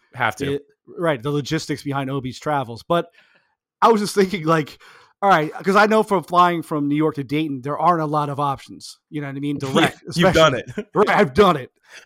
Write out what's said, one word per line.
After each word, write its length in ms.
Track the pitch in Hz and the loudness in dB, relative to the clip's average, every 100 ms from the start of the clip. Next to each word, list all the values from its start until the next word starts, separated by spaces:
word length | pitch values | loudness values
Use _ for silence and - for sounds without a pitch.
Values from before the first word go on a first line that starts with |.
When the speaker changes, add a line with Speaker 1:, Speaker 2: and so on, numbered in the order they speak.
| _ | _
Speaker 1:
Have 220 | 120 120 - | -4 -4 -2
to. 180 | 139 143 | -4 -6
Speaker 2:
It, 80 | - _ _ | -8 _ _
right, 360 | - 165 135 | -6 -2 -2
the 80 | 143 | -2
logistics 500 | 147 123 156 - 147 | -4 -4 -4 -4 -8
behind 280 | 143 139 135 | -6 -6 -6
Obi's 280 | 139 127 113 | -6 -8 -8
travels. 460 | 156 147 117 113 | -4 -4 -4 -10
But 260 | - 170 170 _ _ _ _ _ _ _ | -4 -4 -4 _ _ _ _ _ _ _
I 60 | 226 | 2
was 120 | 220 | 2
just 120 | 202 | 2
thinking, 300 | 202 190 190 156 | 0 0 0 0
like, 360 | 165 139 - - - _ _ | 0 -2 -10 -20 -20 _ _
all 80 | 196 | 2
right, 200 | 170 151 - | 2 2 -4
'cause 140 | 175 196 | 0 2
I 80 | 208 | 4
know 180 | 220 | 4
from 200 | 214 190 147 | 2 -2 0
flying 360 | 175 175 170 | 2 2 2
from 280 | - 156 143 | -4 -4 -2
New 60 | 147 | 0
York 180 | 156 151 | 0 -2
to 80 | |
Dayton, 380 | 127 151 156 135 | -4 -4 -4 -6
there 160 | 131 147 | -8 -2
aren't 220 | 165 170 | 2 2
a 40 | 156 | 0
lot 220 | 151 147 | -2 -4
of 80 | 143 | -4
options. 640 | 143 131 - 87 - - _ | -4 -4 -10 -20 -20 -20 _
You 120 | 151 | -12
know 60 | 143 | -10
what 100 | 139 | -8
I 20 | |
mean? 180 | 143 143 | -6 -6
Speaker 1:
<laughs> 20 | |
Speaker 2:
Direct, 380 | 135 143 147 - - 165 | -2 0 0 0 -2 2
Speaker 1:
You've 160 | 180 | 2
done 220 | 160 160 123 | 6 4 4
Speaker 2:
especially. 260 | 107 160 | -6 -10
Speaker 1:
it. 40 | 214 | -4
<laughs> 20 | |
Speaker 2:
Right, 160 | 165 202 | 0 2
I've 240 | 180 180 | 2 2
done 220 | 135 202 151 | 4 4 2
it. 160 | 123 _ _ - | -4 _ _ -20